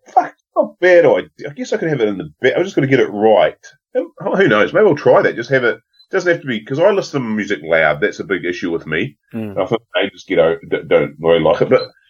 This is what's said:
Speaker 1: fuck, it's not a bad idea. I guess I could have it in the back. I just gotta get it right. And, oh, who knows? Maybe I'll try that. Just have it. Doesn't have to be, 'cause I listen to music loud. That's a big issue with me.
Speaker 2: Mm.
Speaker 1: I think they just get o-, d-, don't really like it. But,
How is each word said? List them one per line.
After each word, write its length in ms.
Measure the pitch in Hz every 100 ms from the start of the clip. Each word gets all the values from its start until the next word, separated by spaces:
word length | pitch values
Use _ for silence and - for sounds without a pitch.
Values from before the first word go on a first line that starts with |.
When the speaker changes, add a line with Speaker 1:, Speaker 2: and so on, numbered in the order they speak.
| _
Speaker 1:
fuck, 240 | - 320
it's 100 | - _ 359
not 60 | 226
a 80 | -
bad 260 | 180 175 147
idea. 440 | 107 - - -
I 40 |
guess 200 | 143 254
I 40 | -
could 120 | 165
have 120 | 139
it 60 | 107
in 100 | 95
the 120 | 80 -
back. 140 | - -
I 60 |
just 120 | 185 -
gotta 120 | 135
get 120 | 131
it 80 | 87
right. 480 | 101 110 101 78 - - _ _ 254
And, 120 | 339 -
oh, 140 | 185 196
who 100 | 190
knows? 260 | 107 98
Maybe 120 | 165 208
I'll 100 | 143
try 280 | 123 165
that. 120 | 107 82
Just 140 | 120
have 140 | 135
it. 160 | 120 92 _ _ _
Doesn't 220 | 190 175
have 100 | 170
to 60 | 156
be, 160 | 110
'cause 160 | 107 135
I 120 | 185
listen 300 | 196 160 143
to 60 | 117
music 320 | 107 101 101
loud. 360 | 78 80 80 76
That's 220 | 98 -
a 20 |
big 220 | - 92 85
issue 260 | 87 90
with 160 | 82 78
me. 300 | 78 127 - _
Speaker 2:
Mm. 280 | 117 107 95
Speaker 1:
I 40 | 92
think 160 | - _
they 160 | - 98
just 160 | - -
get 140 | 90
o-, 180 | 82 85
d-, 260 | - - -
don't 300 | 85 71 -
really 220 | 82 82
like 180 | 78 85
it. 80 | -
But, 120 | 127 - _